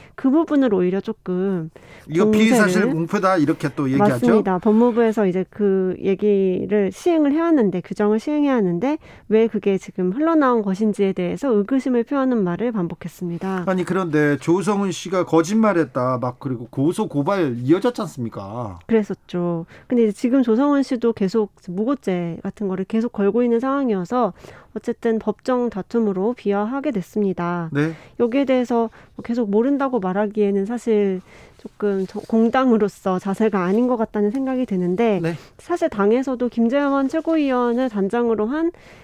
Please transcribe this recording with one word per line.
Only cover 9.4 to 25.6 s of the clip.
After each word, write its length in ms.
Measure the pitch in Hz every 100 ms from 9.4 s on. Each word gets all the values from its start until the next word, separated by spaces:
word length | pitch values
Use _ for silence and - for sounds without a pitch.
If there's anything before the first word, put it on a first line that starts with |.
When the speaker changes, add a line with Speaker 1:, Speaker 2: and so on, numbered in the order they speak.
| 226
Speaker 1:
그게 300 | 208 202 190
지금 340 | - - 185
흘러나온 500 | 220 311 330 262 240
것인지에 520 | 202 190 220 202 196
대해서 360 | 185 175 175 277
의구심을 540 | 214 196 269 269 240
표하는 400 | 226 285 262 240
말을 300 | 180 175 233
반복했습니다. 920 | 220 170 175 165 - 180 170 190 190 175
Speaker 2:
아니, 200 | 185 175
그런데 500 | 185 180 151 147 139
조성은 500 | - 180 190 202 196
씨가 340 | - 180 185 170
거짓말했다, 920 | 165 165 220 220 175 151 131 123 123
막, 160 | 123 123
그리고 260 | 139 120 120
고소 380 | - 143 180 214
고발 480 | 143 143 196 151 120
이어졌지 420 | 127 180 240 240
않습니까? 760 | 185 - 113 107 98 117 113 85 -
Speaker 1:
그랬었죠. 800 | 226 202 190 - 180 175 170 170 - -
근데 160 | 247
이제 80 | 220
지금 320 | 196 247 269
조성은 400 | 240 220 285 285
씨도 300 | 262 247 233
계속 400 | 220 190 226 208 - -
무고죄 680 | 180 220 285 - 180 170 165
같은 240 | 196 - 202
거를 180 | 185 190
계속 260 | 226 233
걸고 300 | - 202 220
있는 160 | 247 233
상황이어서 720 | 262 277 262 190 175 247 214 - - - - 214
어쨌든 440 | - 233 233 220
법정 500 | 214 202 - 247